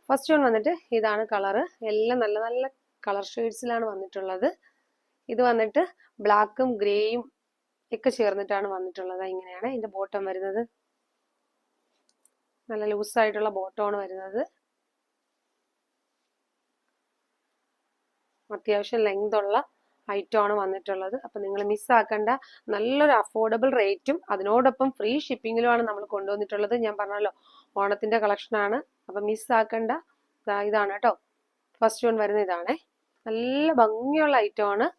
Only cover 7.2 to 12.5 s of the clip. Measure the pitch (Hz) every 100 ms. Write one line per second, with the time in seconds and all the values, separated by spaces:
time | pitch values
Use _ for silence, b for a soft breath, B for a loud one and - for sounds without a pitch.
7.2 | - _ _ _ _ _ _ 226 262 -
8.2 | 214 196 196 202 202 190 185 185 185 185
9.2 | 190 185 185 180 226 254 214 196 196 202
10.2 | 196 190 196 202 233 _ _ _ _ _
11.2 | _ _ _ _ _ _ _ _ _ _
12.2 | _ _ _